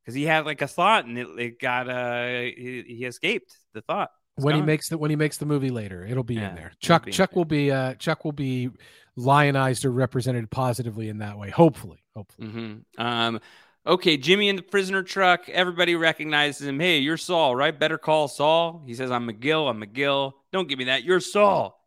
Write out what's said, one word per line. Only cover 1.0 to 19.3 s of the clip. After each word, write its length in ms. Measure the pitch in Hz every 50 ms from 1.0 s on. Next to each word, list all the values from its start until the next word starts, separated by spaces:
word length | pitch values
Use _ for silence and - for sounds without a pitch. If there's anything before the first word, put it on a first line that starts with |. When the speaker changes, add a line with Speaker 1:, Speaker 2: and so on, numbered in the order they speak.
| 139
Speaker 1:
and 120 | 117 117
it, 100 | 120 123 78 80
it 220 | 110 120 120 117 -
got, 300 | 131 127 123 123 123 123
uh, 520 | 127 123 123 120 120 120 120 123 123 123
he, 420 | 120 123 - - 123 127 127 120 -
he 180 | - 120 113 127
escaped 500 | 123 120 - - 170 233 190 - _ _ _ _ _ -
the 80 | 107
thought. 300 | - - 165 202 180 - _ _ _ _ _
It's 80 | - 135
Speaker 2:
When 120 | 147 151
he 60 | 151
Speaker 1:
gone. 60 | 151
Speaker 2:
makes 220 | 151 156 151 - -
the, 80 | 165
when 120 | 160 151 151
he 60 | 151
makes 220 | 147 156 151 -
the 80 | - 147
movie 240 | 147 147 139 135 131
later, 360 | 123 117 107 98 95 87 90
it'll 180 | 104 123 131 123
be 120 | 117 123
Speaker 1:
Yeah, 140 | 110 104 98
Speaker 2:
in 60 | 90
there. 120 | 85 80
Speaker 1:
it'll 100 | 85 - _
Speaker 2:
Chuck, 260 | - - 170 160 -
Speaker 1:
be 60 | -
in 20 | 196
Speaker 2:
Chuck 180 | - 190 -
Speaker 1:
there. 60 | - 185
Speaker 2:
will 60 | 170
be, 260 | 156 156 147 143 139
uh, 220 | 135 135 131 131 127
Chuck 300 | - - 160 160 - -
will 80 | 160 147
be 380 | 139 143 131 127 127 123 127 - - - - - _ _ _ _
lionized 680 | 131 120 131 139 147 147 143 139 135 135 131 127 - -
or 60 | 135
represented 580 | 120 127 131 123 - 131 117 131 123 120 113 107
positively 560 | - 131 131 127 117 - 120 117 104 110 110 107
in 100 | 107 107
that 180 | 107 104 104
way. 120 | 101 101 98
Hopefully, 540 | 92 - 165 160 127 - - 92 - - _ _ -
hopefully. 320 | - - - _ - -
Speaker 1:
Mm-hmm. 540 | 107 107 117 117 110 104 110 - _ _ -
Um, 380 | 117 120 120 117 117 117 117 107 - - - - _ _ _ _ -
okay, 320 | - 175 180 - 180 156
Jimmy 320 | 143 131 156 190 202 208 202
in 60 | 196
the 40 | 185
prisoner 400 | 170 _ - 202 190 185 196 190
truck. 480 | 185 - - 196 190 180 180 175 175 -
Everybody 460 | - 175 185 180 175 170 175 170 170
recognizes 720 | 165 165 160 156 - 151 156 151 147 147 147 135 - 143
him. 120 | 143 139 139
"Hey, 200 | 170 180 170 147
you're 180 | 131 147 160
Saul, 380 | 160 - - 180 165 160 135 123
right? 220 | 127 143 156 156
Better 200 | 139 151 156 160
Call 300 | 151 - 160 156 156 151
Saul." 560 | 139 - - 143 151 160 165 170 165 165 170 147
He 80 | 127 117
says, 160 | 120 131 127
"I'm 160 | 123 120 120
McGill, 420 | 117